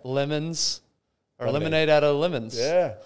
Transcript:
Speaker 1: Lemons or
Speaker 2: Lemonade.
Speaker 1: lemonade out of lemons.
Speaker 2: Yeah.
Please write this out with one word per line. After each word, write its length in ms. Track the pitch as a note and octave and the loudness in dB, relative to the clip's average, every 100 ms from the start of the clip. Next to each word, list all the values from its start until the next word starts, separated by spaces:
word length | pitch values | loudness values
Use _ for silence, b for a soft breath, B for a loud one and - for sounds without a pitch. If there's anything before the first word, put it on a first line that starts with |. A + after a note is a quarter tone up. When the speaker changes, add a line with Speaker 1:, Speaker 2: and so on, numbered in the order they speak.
Speaker 1:
Lemons 800 | B2 C3+ C#3+ D3+ D#3+ D#3+ - - _ _ _ _ _ _ | -6 -4 -2 -4 -4 -4 -4 -6 _ _ _ _ _ _
or 80 | A#2+ | -4
Speaker 2:
Lemonade. 160 | C#3+ | -2
Speaker 1:
lemonade 260 | D#3+ D#3 D#3 | 0 0 4
out 140 | D3+ | 4
of 120 | D3 C#3+ | 4 2
lemons. 380 | F3 C3+ A2 A#2 | 0 -2 -6 -4
Speaker 2:
Yeah. 420 | C3+ F3+ D#3 G2 | 0 2 0 -4